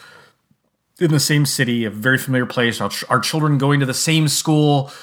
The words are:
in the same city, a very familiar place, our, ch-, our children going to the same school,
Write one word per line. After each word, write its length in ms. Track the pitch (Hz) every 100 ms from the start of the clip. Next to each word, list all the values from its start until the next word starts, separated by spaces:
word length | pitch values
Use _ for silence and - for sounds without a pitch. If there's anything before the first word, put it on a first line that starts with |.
| - - - _ _ _ _ _ _ -
in 100 | 170
the 100 | 151
same 280 | - 147 143
city, 360 | - 123 120
a 60 | 110
very 300 | 104 123 131
familiar 260 | 139 127 123
place, 340 | - 117 110
our, 100 | 101
ch-, 140 | - -
our 100 | 123
children 380 | - 160 151 143
going 220 | 139 143
to 80 | 131
the 60 |
same 340 | 123 - 160 151
school, 640 | - - 151 151 143 135 -